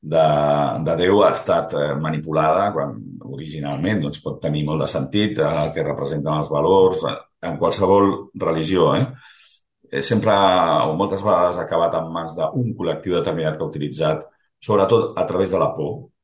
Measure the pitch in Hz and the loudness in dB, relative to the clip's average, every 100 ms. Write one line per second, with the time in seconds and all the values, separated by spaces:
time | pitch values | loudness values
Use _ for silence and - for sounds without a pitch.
0 | 76 80 78 73 73 73 71 73 78 82 | -2 2 2 2 2 2 0 -2 -2 0
1 | 90 101 92 - - 85 80 78 73 71 | 4 6 4 2 0 0 0 -4 -2 -2
2 | 78 78 76 78 78 85 101 80 71 57 | -4 -6 -2 0 2 2 0 -2 -6 -8
3 | - 50 - 69 76 78 71 71 87 107 | -14 -16 -14 -12 -10 -10 -8 -4 -2 -2
4 | 71 69 - - 78 76 73 78 69 - | -2 -6 -10 -6 -4 -2 -2 -2 -2 -2
5 | 65 104 104 - 76 78 76 80 76 69 | -2 0 0 0 0 0 -2 -2 -4 -4
6 | 69 76 71 76 73 76 78 95 92 92 | -4 -4 -2 -2 -2 0 4 6 6 2
7 | 80 - - _ - 76 85 90 95 98 | -4 -8 -12 _ -10 -2 -2 0 4 6
8 | 98 95 - - 87 80 80 92 80 71 | 4 2 -8 -6 -2 -2 0 2 4 2
9 | 131 - - - - _ _ _ _ 69 | 0 -4 -20 -20 -20 _ _ _ _ -4
10 | - 110 107 98 98 90 85 78 - 80 | 0 2 4 4 4 4 4 2 2 0
11 | 98 95 104 90 90 87 82 82 85 82 | -2 0 0 2 2 0 -2 0 0 0
12 | 80 82 82 87 80 135 117 - 85 78 | -4 -8 -8 -4 -4 -2 -4 -4 -4 -4
13 | - 87 - 80 78 76 80 76 73 - | -2 -2 0 -2 -2 -4 -6 -6 -8 -2
14 | 78 76 - _ _ _ - 104 95 113 | -2 -2 -6 _ _ _ 0 2 4 4
15 | - - 87 90 95 92 78 - 73 - | 2 -2 -2 0 0 2 0 -2 -6 -8
16 | - _ | -14 _